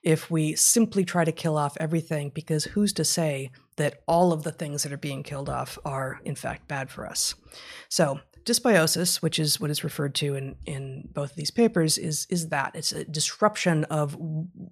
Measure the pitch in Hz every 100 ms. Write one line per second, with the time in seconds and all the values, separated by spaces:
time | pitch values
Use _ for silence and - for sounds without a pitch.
0 | 170 156 - 165 156 147 - 240 220 196
1 | 180 175 165 160 165 151 143 - 156 165
2 | 160 156 143 - - 151 - 208 208 -
3 | 156 - 156 135 135 - _ - 147 -
4 | - 170 180 156 156 - 151 147 143 139
5 | 147 135 139 139 139 131 127 - 147 135
6 | 131 - - 135 127 - - 139 131 -
7 | - - - - - - - - - -
8 | 147 - - - - 240 254 185 160 165
9 | 180 - 160 - 151 - 151 147 156 -
10 | 139 - 143 139 135 127 - 139 135 131
11 | - 147 143 170 147 - 226 185 156 -
12 | 170 151 - 175 160 143 135 160 - 156
13 | - 151 - - 208 208 180 156 160 156
14 | 143 175 165 156 180 180 180